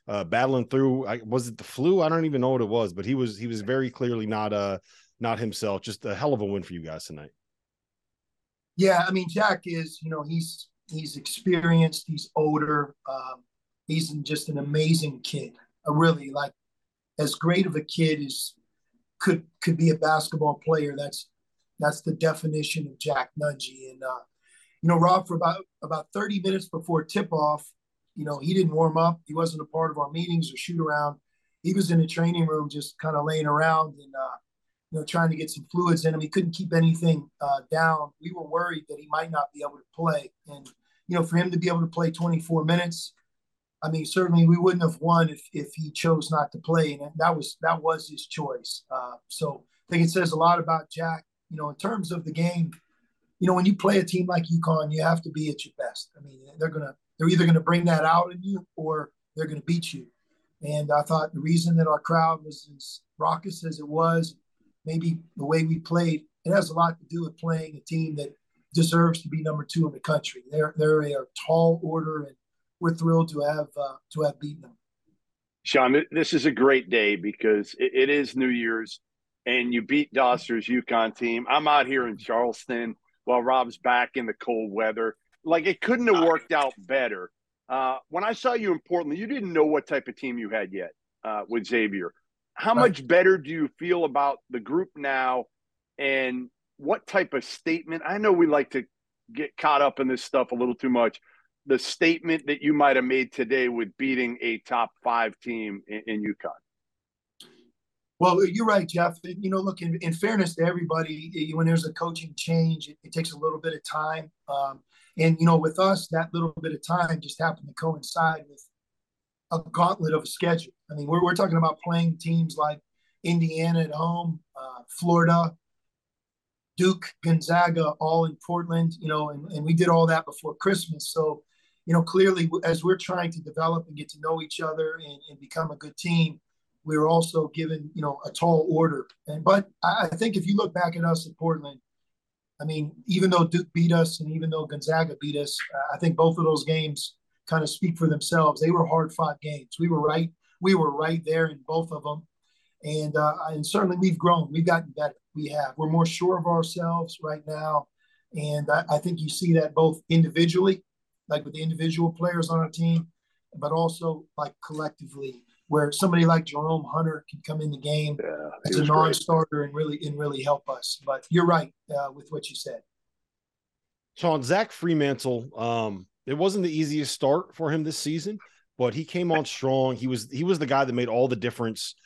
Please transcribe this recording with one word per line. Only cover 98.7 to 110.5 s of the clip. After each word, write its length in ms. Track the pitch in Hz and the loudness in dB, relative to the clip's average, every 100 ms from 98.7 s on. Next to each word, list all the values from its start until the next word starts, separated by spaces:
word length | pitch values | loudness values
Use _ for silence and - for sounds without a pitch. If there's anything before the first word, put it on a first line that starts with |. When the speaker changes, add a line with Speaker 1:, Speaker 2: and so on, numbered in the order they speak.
Speaker 3:
to 140 | 135 107 _ _ _ _ | -4 -6 _ _ _ _
get 220 | 113 151 - | -10 -10 -2
caught 240 | 156 143 | 2 4
up 180 | 143 - | 4 2
in 80 | 131 | -2
this 160 | 127 | -2
stuff 280 | - 135 123 | 0 0 0
a 20 | 123 | -2
little 180 | 123 | -2
too 160 | 120 131 | -2 0
much. 300 | 123 - - _ _ _ _ 143 | 2 2 0 _ _ _ _ 0
The 120 | 131 | 0
statement 680 | - - 165 165 165 160 135 | 0 0 2 2 0 -2 -2
that 160 | 143 | -2
you 100 | 147 | 2
might 240 | 151 143 131 | 4 6 4
have 80 | |
made 280 | 127 131 127 | 2 0 -2
today 360 | - 117 131 123 | -4 0 0 0
with 280 | 117 107 - | -2 -6 -4
beating 400 | 135 127 120 120 | -2 -2 -2 -4
a 180 | 120 113 | -4 -4
top 300 | - 120 113 _ | -4 -2 -2 _
five 340 | 120 117 113 - | -2 0 0 -4
team 420 | 127 113 107 98 98 | -8 -6 -6 -8 -10
in, 160 | 107 113 | -10 -6
in 160 | 107 | -4
uconn. 280 | 104 98 85 - _ _ _ _ _ _ _ - - _ _ _ _ _ _ - | -4 -6 -8 -12 _ _ _ _ _ _ _ -20 -20 _ _ _ _ _ _ 2
Speaker 2:
Well, 260 | 180 180 | 4 4
you're 220 | 190 196 226 | 4 2 2
right, 220 | 202 165 | 2 2
Jeff. 300 | 170 170 170 | 0 0 -2
You 280 | 175 185 190 | -12 -6 -2
know, 100 | 190 | -2
look, 200 | 190 175 | -2 -4
in, 160 | 170 165 | -4 -4
in 100 | 165 | -4
fairness 420 | 165 208 214 170 | -2 0 2 0